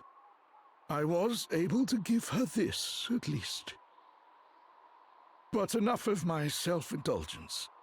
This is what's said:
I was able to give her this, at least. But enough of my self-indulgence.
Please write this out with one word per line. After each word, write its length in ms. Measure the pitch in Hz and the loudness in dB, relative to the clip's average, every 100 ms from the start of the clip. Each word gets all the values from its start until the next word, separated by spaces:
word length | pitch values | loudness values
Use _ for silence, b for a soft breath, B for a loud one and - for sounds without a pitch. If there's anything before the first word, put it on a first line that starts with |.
| - - - - _ - - _ - | -12 -20 -20 -20 _ -20 -20 _ -4
I 140 | 151 151 | 0 2
was 420 | 175 220 233 - | 4 2 0 0
able 340 | 160 170 220 269 | 2 2 4 4
to 120 | 240 | 2
give 280 | 180 233 - | 2 2 2
her 160 | 170 254 | 0 0
this, 640 | 226 160 - - - - | 2 0 0 -4 -6 -2
at 140 | 240 - | -2 0
least. 480 | 127 - - - - - - - - - - - - - - - - - - - - - | -4 -2 -8 -10 -16 -20 -20 -20 -20 -20 -20 -20 -20 -20 -20 -20 -20 -20 -20 -20 -20 -6
But 220 | 226 190 226 | -2 0 2
enough 320 | 208 240 226 | 2 2 0
of 180 | 202 165 | 0 2
my 220 | 160 147 | 0 0
self-indulgence. 1200 | - 170 175 - 156 156 104 76 76 78 - - - | -2 0 -2 -2 -6 -2 -2 -2 -10 -10 -10 -10 -14